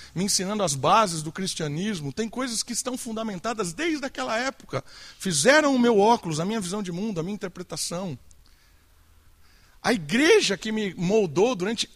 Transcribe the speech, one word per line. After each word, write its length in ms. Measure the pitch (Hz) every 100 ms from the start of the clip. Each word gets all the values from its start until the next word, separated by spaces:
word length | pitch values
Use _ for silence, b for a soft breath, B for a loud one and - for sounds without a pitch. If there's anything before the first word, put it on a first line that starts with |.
| B
me 120 | 160
ensinando 400 | 196 - 185 214
as 100 | 175
bases 480 | 139 147 214 208 165
do 80 | 156
cristianismo. 840 | 185 190 - 156 147 208 185 143
Tem 160 | 170 226
coisas 360 | 233 262 220
que 80 | -
estão 260 | 240 254 254
fundamentadas 760 | 240 220 226 185 226 220 175
desde 320 | 165 339 302
aquela 320 | 262 277 254 226
época. 460 | 262 - - 131 B B B -
Fizeram 560 | 185 147 190 302 294 254
o 20 |
meu 220 | 240 214
óculos, 400 | 214 233 175 151
a 40 |
minha 160 | 185 226
visão 220 | 175 208
de 80 | 185
mundo, 300 | 170 220 170
a 20 |
minha 140 | 170 208
interpretação. 840 | 190 180 180 151 - 175 190 123 - - b b b b b b b b b b b b b b
A 120 | 185
igreja 640 | 226 147 226 320 440 196 196
que 160 | 220
me 200 | 220 202
moldou 600 | 165 175 220 185 139 233
durante 340 | 202 190 233 -